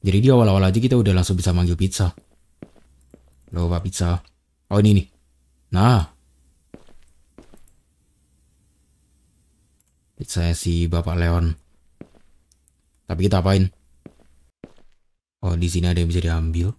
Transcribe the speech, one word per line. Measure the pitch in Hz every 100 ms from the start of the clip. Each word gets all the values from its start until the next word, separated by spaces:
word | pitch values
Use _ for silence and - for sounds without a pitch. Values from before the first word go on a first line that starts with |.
Jadi | 98 98
di | 123
awal-awal | 127 110 98 95
aja | 101
kita | 120 123
udah | 101 92
langsung | 90 92
bisa | 92 87
manggil | 87 85
pizza. | 92 - 90 - _ _ _ _ - _ _ _ _ - _ _ _ 82
Loh, | 85
Pak | 87
Pizza. | 92 - 87 87 - _ _ _ _
Oh, | 101
ini | 104
nih. | 101 - _ _ _ _ _ _
Nah. | 92 110 117 80 _ _ _ _ _ _ - - - - _ _ - - - - _ _ _ _ _ _ _ _ _ _ _ _ _ _ _ _ _ _ _ _ _ _ _ _ _
Pizzanya | - - 85
si | 80 - 85 85
Bapak | 85 85 87
Leon. | 85 85 82 82 _ _ _ _ - _ _ _ _ _ _ _ _ _ _
Tapi | 85
kita | 95 92
apain? | 90 98 92 _ _ _ - _ _ _ _ _ - - - _ _ _ _ _ 90
Oh, | 85
di | 87
sini | 87 87
ada | 85
yang | 85
bisa | 87
diambil. | 82 82 80 82 90